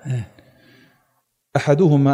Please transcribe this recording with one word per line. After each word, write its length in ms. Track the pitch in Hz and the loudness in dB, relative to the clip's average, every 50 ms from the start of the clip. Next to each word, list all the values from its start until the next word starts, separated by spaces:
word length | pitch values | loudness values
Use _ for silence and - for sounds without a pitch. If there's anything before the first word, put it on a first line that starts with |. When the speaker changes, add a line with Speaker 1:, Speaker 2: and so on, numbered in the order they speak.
| - | -12
Speaker 1:
إيه. 220 | 135 131 120 104 - _ - _ _ _ _ _ _ _ _ _ _ _ _ _ _ _ _ _ _ _ _ _ _ - | -10 -10 -10 -10 -12 _ -20 _ _ _ _ _ _ _ _ _ _ _ _ _ _ _ _ _ _ _ _ _ _ -6
Speaker 2:
أحدهما 560 | 139 - - 143 147 190 165 147 143 139 139 | -4 -2 0 0 2 2 2 2 2 2 0